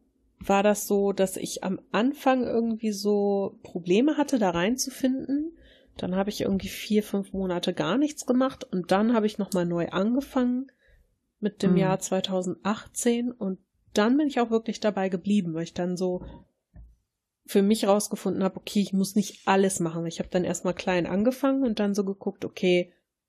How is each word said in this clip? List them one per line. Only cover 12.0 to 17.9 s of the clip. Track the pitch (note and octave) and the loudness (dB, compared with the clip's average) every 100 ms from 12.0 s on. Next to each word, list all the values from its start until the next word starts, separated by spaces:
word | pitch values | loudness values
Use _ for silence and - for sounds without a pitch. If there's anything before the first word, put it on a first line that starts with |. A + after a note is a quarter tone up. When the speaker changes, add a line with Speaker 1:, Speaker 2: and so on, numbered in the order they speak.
| - F#3+ F#3+ F#3 F3+ - G3 G#3 - - A#3+ A#3+ A#3+ | -2 -4 -2 -4 -4 -4 -4 -4 -6 -2 0 0 -2
Speaker 1:
und | - G3 F#3+ _ _ _ | -4 -6 -6 _ _ _
dann | - G#3+ C#4+ | 2 4 4
bin | D4 | 2
ich | B3+ | 0
auch | A#3 | 0
wirklich | A3+ A3+ - | 0 -2 -2
dabei | G#3+ G3+ F#3+ | -2 0 -2
geblieben, | F3+ G3 G#3 E3+ | -2 0 0 0
weil | D#3+ | -4
ich | E3 | -6
dann | - F3+ F3+ | -4 -4 -2
so | F#3 F3+ - - - _ _ - - _ _ _ _ _ - | -2 -4 -8 -18 -20 _ _ -20 -20 _ _ _ _ _ -2
für | G3+ | 2
mich | G3 A3 | 4 2
rausgefunden | G#3 | 4